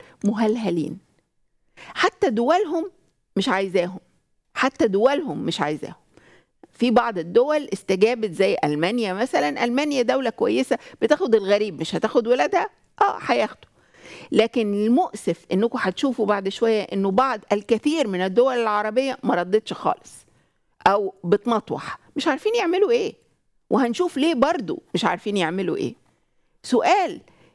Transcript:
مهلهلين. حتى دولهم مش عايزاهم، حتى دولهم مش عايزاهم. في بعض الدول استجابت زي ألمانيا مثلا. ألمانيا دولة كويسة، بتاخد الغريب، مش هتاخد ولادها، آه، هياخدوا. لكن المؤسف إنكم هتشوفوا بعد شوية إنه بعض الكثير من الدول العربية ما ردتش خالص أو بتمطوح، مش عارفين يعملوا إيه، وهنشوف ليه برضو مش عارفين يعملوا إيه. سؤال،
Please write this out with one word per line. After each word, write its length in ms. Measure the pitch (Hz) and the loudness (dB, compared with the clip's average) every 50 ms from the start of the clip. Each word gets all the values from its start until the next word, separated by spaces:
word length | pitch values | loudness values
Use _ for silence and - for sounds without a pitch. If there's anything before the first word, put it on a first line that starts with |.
| - - - _ - | -6 -14 -16 _ -2
مهلهلين. 720 | 202 226 202 233 214 214 240 220 190 170 170 151 - - 190 _ _ _ _ _ _ _ _ _ _ _ _ _ _ _ | -2 0 2 2 0 0 0 -2 -2 -2 -2 -4 -4 -8 -14 _ _ _ _ _ _ _ _ _ _ _ _ _ _ _
حتى 540 | - - - - - - 381 - _ - 320 | -20 -20 -16 -4 -2 -2 -2 0 _ 0 0
دولهم 600 | 220 208 233 262 320 370 415 320 311 330 330 381 - _ _ _ _ _ _ _ _ | 2 2 2 2 2 2 2 0 -2 -4 -4 -6 -10 _ _ _ _ _ _ _ _
مش 120 | 190 190 - | -4 -2 0
عايزاهم، 520 | 208 190 196 190 175 190 175 180 185 190 - _ _ _ _ _ _ _ _ _ _ | 0 0 -2 0 0 -2 -2 -2 -6 -12 -18 _ _ _ _ _ _ _ _ _ _
حتى 340 | - - - - - 330 226 | -2 -2 -2 0 0 0 2
دولهم 500 | 190 196 214 262 285 285 330 262 151 160 | 2 4 4 4 2 2 -2 -6 -6 -6
مش 220 | - 165 165 - | -6 -6 -4 -2
عايزاهم. 340 | 165 147 156 147 - 160 175 - _ _ _ - _ _ _ _ _ _ _ _ - _ _ | -4 -4 -4 -6 -8 -14 -14 -18 _ _ _ -20 _ _ _ _ _ _ _ _ -20 _ _
في 180 | - 233 247 | 0 0 4
بعض 280 | 220 247 233 233 220 180 | 4 4 4 4 -2 -6
الدول 500 | 160 170 175 233 254 294 302 302 285 - - | -6 2 2 2 4 4 2 -2 -2 -4 -10
استجابت 580 | - - - 190 190 196 220 247 233 220 208 | -10 -2 -2 2 4 4 2 2 0 -4 -6
زي 260 | 165 151 190 202 190 - - | 0 0 2 2 2 0 0
ألمانيا 480 | 147 151 147 160 180 226 247 226 196 185 | -2 0 0 -2 -2 0 -2 -2 -2 -2
مثلا. 520 | 196 226 277 - 302 294 294 285 262 233 | -4 -4 -2 0 0 0 0 -2 -2 -2
ألمانيا 380 | 240 240 262 302 302 285 269 240 | -2 0 0 -2 0 0 0 2
دولة 280 | 214 254 269 262 226 | 2 2 0 0 -2
كويسة، 480 | - - - 196 214 247 262 - 254 - - - - _ - | -2 -2 0 0 2 0 0 0 -2 -4 -4 -14 -8 _ 2
بتاخد 320 | 220 302 - 370 254 220 | 2 2 2 2 2 2
الغريب، 460 | 220 196 190 208 208 214 208 165 131 | 2 4 2 2 2 2 -2 -4 -6
مش 140 | 160 - - | -8 -4 -4
هتاخد 320 | 165 - 214 - 240 226 | -2 -2 0 0 0 2
ولادها، 440 | 226 247 262 285 330 403 349 370 415 - _ _ _ _ - | 2 2 2 2 0 2 0 -2 -2 -8 _ _ _ _ 0
آه، 180 | 415 403 - - | 0 0 0 -4
هياخدوا. 500 | - - 233 240 220 - - _ - _ _ _ _ _ _ - - - - - - - - | -2 -2 0 0 0 -2 -4 _ -20 _ _ _ _ _ _ -20 -20 -20 -20 -20 -12 -2 2
لكن 420 | 190 220 233 - 262 220 208 202 | 2 2 2 2 -2 0 0 0
المؤسف 720 | 202 208 220 240 285 370 349 - - - - 165 - _ _ - | 0 2 2 4 2 2 0 -4 -8 -4 -4 -4 -4 _ _ -2
إنكم 260 | 185 214 240 - 240 - | 0 0 0 -2 -2 -4
هتشوفوا 440 | 190 180 - - 269 240 - 220 | -4 -4 -2 -2 -2 0 0 0
بعد 220 | 202 208 202 196 196 | 0 0 0 -2 -6
شوية 340 | 196 - 233 226 226 214 185 | -4 0 0 2 2 0 -2
إنه 280 | - - 202 196 196 | -2 -2 -2 0 2
بعض 300 | 190 202 262 269 247 220 - _ 202 | 2 2 2 2 0 -4 -2 _ -2
الكثير 560 | 208 208 - 233 214 - 294 311 330 269 214 | -2 0 0 -2 0 0 0 0 0 0 0
من 120 | 190 180 | 0 -2
الدول 340 | 185 190 185 233 247 269 254 | -2 0 2 4 4 4 2
العربية 640 | 240 233 220 208 208 208 214 214 247 269 269 254 - - | 0 0 0 0 0 -2 0 -2 -2 -2 -2 -4 -4 -2
ما 120 | - 175 | -2 0
ردتش 380 | 175 175 180 185 220 - - - | 0 0 0 0 -2 -2 -2 -10
خالص 400 | - - 196 - - _ - - - - _ _ _ _ _ _ _ _ _ _ _ - | -4 -2 -2 -2 -2 _ -20 -20 -20 -20 _ _ _ _ _ _ _ _ _ _ _ 2
أو 280 | 190 196 208 202 185 - _ - | 2 2 2 0 -2 -6 _ -2
بتمطوح، 720 | 170 196 208 - 247 233 214 - - - 139 - - - - _ - _ | -2 0 0 0 -2 -2 -2 -2 -4 -8 -8 -8 -12 -14 -14 _ -10 _
مش 120 | 294 - 330 | -4 -2 -2
عارفين 240 | 262 - - 427 453 | -2 -2 -2 -2 -2
يعملوا 360 | 480 403 339 349 381 415 359 | 0 0 0 2 2 2 2
إيه، 240 | 233 247 - - - _ _ _ _ _ _ _ _ _ _ _ | 2 0 0 -4 -8 _ _ _ _ _ _ _ _ _ _ _
وهنشوف 460 | - 214 269 233 233 - 359 349 - | 0 2 2 0 0 -2 -2 -2 0
ليه 180 | 277 269 330 330 | 0 0 0 2
برضو 480 | 247 262 294 349 320 214 165 - - - _ - | 2 2 2 0 -2 -4 -6 -8 -10 -10 _ -6
مش 100 | - - | -2 -2
عارفين 320 | 190 170 175 - 214 202 | -2 -2 -2 -4 -4 -2
يعملوا 400 | 202 175 156 170 190 190 165 156 | 0 0 0 -2 -2 -4 -4 -2
إيه. 180 | - - 120 117 - _ _ _ _ _ _ _ _ _ _ _ _ _ | -4 -4 -6 -8 -10 _ _ _ _ _ _ _ _ _ _ _ _ _
سؤال، 580 | - 254 226 - - 349 415 370 285 175 - - _ _ _ _ _ _ | 0 0 2 4 4 4 4 2 -2 -4 -10 -16 _ _ _ _ _ _